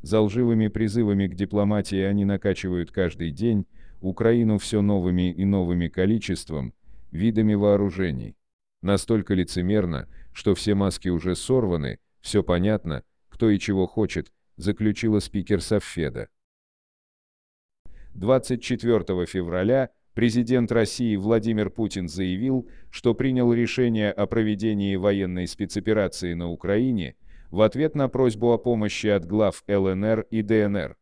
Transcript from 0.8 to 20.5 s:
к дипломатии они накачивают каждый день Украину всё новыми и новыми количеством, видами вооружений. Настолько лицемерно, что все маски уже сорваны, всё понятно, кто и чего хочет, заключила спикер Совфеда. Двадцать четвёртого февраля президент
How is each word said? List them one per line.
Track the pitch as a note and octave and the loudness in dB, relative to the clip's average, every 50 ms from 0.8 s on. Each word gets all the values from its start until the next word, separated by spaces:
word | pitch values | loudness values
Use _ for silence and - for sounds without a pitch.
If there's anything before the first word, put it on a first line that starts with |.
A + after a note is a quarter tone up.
| A2+ G#2+ G2 A#2+ A#2 G#2 G2+ G2 G2 | -2 0 0 0 2 2 2 2 0
к | F#2 F#2 | 0 -2
дипломатии | F2+ G2 F#2 - G#2 G2+ G#2 G#2+ G#2 F#2 - G2 F#2+ | -4 -4 -2 0 0 2 2 2 0 -2 -2 -2 0
они | F#2+ G2 G2+ G2+ G2+ | 0 0 0 2 2
накачивают | G2 G2+ F#2+ - G#2 F#2 - - F#2 F2+ F2 E2+ - | 0 0 0 0 -2 -2 -2 -2 -4 -2 -2 -4 -4
каждый | - - F#2 E2+ D#2+ - E2 E2 | -2 0 0 0 -2 -4 -6 -6
день | C#2+ C2+ G#2+ A#2 A2+ G2+ F#2 _ - - - - - - | -4 -2 0 0 2 0 -2 _ -12 -20 -20 -18 -16 -8
Украину | - F#2+ F#2 - A2+ A2+ A#2 A#2+ A#2 A2 G#2+ G2+ | -6 -6 -4 2 2 4 4 4 4 2 2 0
всё | - - - G#2+ | 0 0 0 2
новыми | G2+ G2+ G#2 G2 F2 F2+ F2+ F2+ F2+ F2+ | 2 2 2 2 2 2 2 2 2 0
и | E2+ - F#2+ | 0 0 0
новыми | G2 G2+ G2 F2+ F2 F2+ F2 E2+ | 2 2 2 2 0 0 0 0
количеством, | D#2+ - F#2 F#2 G2 A2 A2+ G2+ - F#2 E2 - - D#2+ D2+ C2 A1+ - _ _ - - - - - | -2 0 0 2 2 2 0 0 -4 -4 -6 -6 -8 -6 -6 -6 -8 -10 _ _ -20 -18 -18 -16 -10
видами | - D#2+ F#2+ A#2 A2 A2 A2 G#2+ G#2 | -6 0 0 2 2 4 4 4 4
вооружений. | G2+ G2+ G#2 G2+ G2+ G2+ G2 E2 F#2+ F#2+ F2 C#2+ B1+ A1+ G#1 - _ _ _ _ _ _ _ _ _ | 4 4 4 4 4 2 0 -2 -2 -2 -2 -2 -4 -8 -10 -14 _ _ _ _ _ _ _ _ _
Настолько | - F#2 G2+ F#2 - - A#2 G#2+ F#2 - G2+ | -2 0 0 0 2 0 0 0 2 0 0
лицемерно, | F#2 F2 E2 - F#2 F2 F#2 G#2 G#2+ F#2+ F2 E2 C2 - - - - - - | 0 0 0 -2 -4 -2 2 2 2 0 0 -4 -6 -8 -12 -16 -18 -18 -18
что | - - - G#2 F#2+ | -18 -4 0 0 0
все | - - G#2+ G#2 | 2 2 0 0
маски | G2 G2 G2 G2 - - F#2 | 2 2 0 -2 -2 -4 -2
уже | F2 E2 D#2+ F#2 F2+ | -2 -2 -2 -2 -4
сорваны, | - - - B2+ C3 A#2 F#2+ F2 E2 D2 B1 - - _ _ _ _ | -4 -2 0 0 2 2 0 -2 -2 -2 -6 -8 -10 _ _ _ _
всё | _ - - G#2 F#2+ | _ -2 0 0 2
понятно, | - F2+ F2 F2+ G#2 G#2+ G#2 - F2 D2+ B1+ - _ _ _ _ _ | 2 0 2 2 2 0 0 -2 -6 -6 -8 -8 _ _ _ _ _
кто | - - A#2 A2 | -6 0 2 2
и | G#2 | 2
чего | G2 - - G2+ F#2+ F#2 | 2 0 0 0 0 0
хочет, | F2 - - G#2+ F#2 - F2 D2+ - _ _ _ _ _ | 0 0 -2 -2 -2 -2 -6 -8 -8 _ _ _ _ _
заключила | - D2+ G2 G2+ - G#2+ G#2+ G2+ - - A2+ G#2+ G#2 | -6 -4 -4 -2 0 0 0 0 0 0 2 2 2
спикер | - - - G#2 F2 - G#2+ F#2 | 0 -2 -4 -6 -2 0 -2 -2
Совфеда. | - - A2 G2+ - - - F2 D#2+ C#2 B1 B1 A1 - _ _ _ _ _ _ _ _ _ _ _ _ _ _ _ _ _ _ _ _ _ _ _ _ _ _ _ _ _ _ _ - - - - - - | 0 0 -2 -2 -2 -4 -6 -6 -6 -4 -6 -8 -12 -12 _ _ _ _ _ _ _ _ _ _ _ _ _ _ _ _ _ _ _ _ _ _ _ _ _ _ _ _ _ _ _ -16 -16 -16 -16 -18 -12
Двадцать | - F2+ G#2+ C3 C3 C3 - B2+ A#2+ | -6 2 2 2 2 4 0 -4 -4
четвёртого | - - B2+ A#2 - A#2 B2+ G#2+ E2+ - F#2+ F2+ F2 | -2 -4 -4 -2 2 2 2 2 2 0 -2 -2 -2
февраля | - - F#2+ F2 E2+ F2 F2+ F#2 G#2+ B2+ C3+ C3 A#2 _ _ _ _ _ | -2 -2 -4 -4 -2 -2 0 2 2 2 2 0 -2 _ _ _ _ _
президент | - A#2 A#2+ G#2+ A#2+ A#2+ A2+ | 0 0 2 2 2 0 2